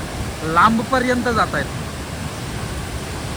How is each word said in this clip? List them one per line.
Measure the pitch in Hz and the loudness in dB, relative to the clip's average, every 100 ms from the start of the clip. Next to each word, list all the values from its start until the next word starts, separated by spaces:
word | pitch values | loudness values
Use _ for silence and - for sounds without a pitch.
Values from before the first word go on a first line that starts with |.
| - - - - | -4 -6 -6 -4
लांबपर्यंत | 156 165 214 226 - 254 247 247 | 2 6 6 6 2 2 2 2
जात | 240 220 180 | 2 2 2
आहेत. | 151 135 123 - - - - - - - - - - - - - - - | 2 -2 -4 -6 -8 -8 -6 -6 -6 -6 -6 -6 -6 -6 -6 -6 -6 -6